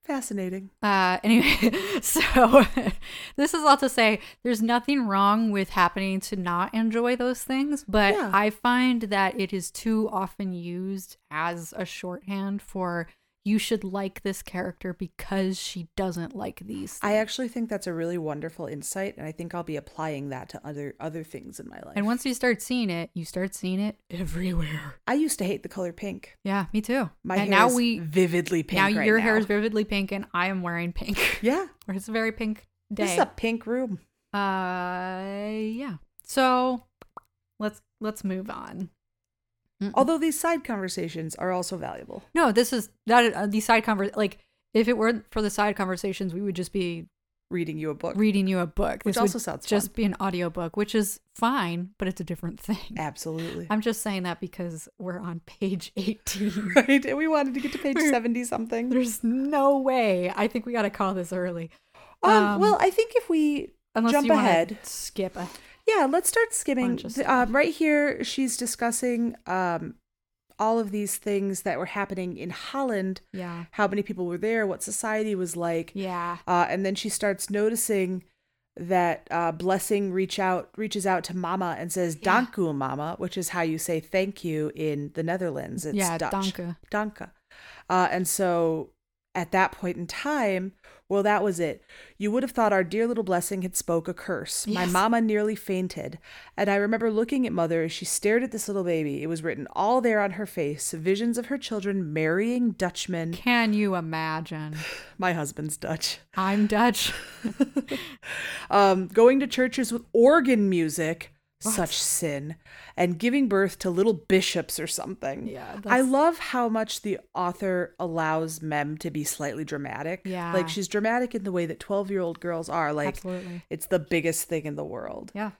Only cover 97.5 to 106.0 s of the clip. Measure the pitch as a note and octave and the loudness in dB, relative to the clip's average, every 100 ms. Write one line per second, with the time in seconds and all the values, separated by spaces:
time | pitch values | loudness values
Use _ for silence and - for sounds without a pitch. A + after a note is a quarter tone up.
97.5 | F3 E3 E3 E3 E3 F3 - G#3 A3+ B3 | 0 0 2 0 -4 -4 -2 2 2 0
98.5 | A3 - G3 F3+ E3 D3+ C#3+ D3+ E3 D#3 | -6 -4 -2 0 0 0 -2 -4 -4 -4
99.5 | A2+ E3 - G3+ B3+ A#3+ G#3+ G3+ F3+ G#3 | -6 -6 -2 2 2 4 2 2 -2 -6
100.5 | - D3 D3 - E3 E3 G3 A#3 A#3 A#3 | -2 -4 -2 -6 -4 0 2 2 -2 -4
101.5 | C#4 - G#3+ G3 G3 E3 D#3 D#3 F3 A3+ | -6 -4 -4 -2 -2 -2 0 2 2 2
102.5 | B3 A#3+ F#3 F#3 - - E3+ E3 F3 B3 | 2 0 2 -2 -2 -4 -4 -4 -2 2
103.5 | A#3+ A3+ G#3 G#3 F#3 D#3+ D#3+ D#3+ D#3 E3 | 2 4 2 2 0 -2 -4 -4 -4 -6
104.5 | D#3+ D3+ D#3 D#3 - - - F#3 E3+ C#3+ | -8 -8 -8 -10 -12 -16 -4 -2 0 -4
105.5 | - D3+ D3 - D#3+ | -6 -8 -6 -6 -4